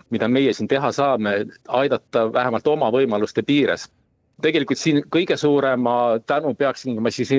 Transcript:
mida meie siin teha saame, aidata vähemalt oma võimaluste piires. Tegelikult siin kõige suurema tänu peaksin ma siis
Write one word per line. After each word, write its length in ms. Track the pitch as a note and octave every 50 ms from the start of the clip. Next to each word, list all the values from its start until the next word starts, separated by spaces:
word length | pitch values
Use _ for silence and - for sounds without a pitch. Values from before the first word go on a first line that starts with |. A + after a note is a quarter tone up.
| _ _ A#2+
mida 140 | A2 A2+ A2
meie 220 | B2 C3+ C#3 B2+ G#2
siin 140 | - A2 G2
teha 220 | C#3+ C#3 C#3+ B2+ G#2+
saame, 380 | - C#3 C#3 C3 A2+ A2 G#2 G2+ G2+ G#2+ - - - _
aidata 640 | - - B2 C#3 C#3+ C3 A2+ - _ - A#2+ A2+ A2
vähemalt 380 | A#2 B2 B2 B2+ A2+ G#2+ - D3+
oma 220 | D3+ D3+ C#3+ A2+ A2
võimaluste 480 | C3 C#3 B2 G#2+ G#2 G#2+ - - - G#2+
piires. 460 | - C#3+ D3 C3 G2+ E2 D#2+ - - _ _ _ _ _ _ _ _ _ -
Tegelikult 400 | - D#3 D#3+ E3 C3+ - C#3 -
siin 240 | - E3 D3+ C#3+ C#3+ -
kõige 240 | - D#3+ F3 - E3+
suurema 600 | C3+ - D3 C#3+ C#3 C3+ C3+ B2+ B2 B2 A#2+ A#2+ A#2+ A#2+ A#2+ A2+ A#2 - -
tänu 240 | C#3+ C#3+ D#3+ D3 A#2+
peaksin 460 | - D3 C3+ B2 - - C3 A#2+ G#2+ A2+
ma 80 | A#2
siis 220 | - - B2 - C3+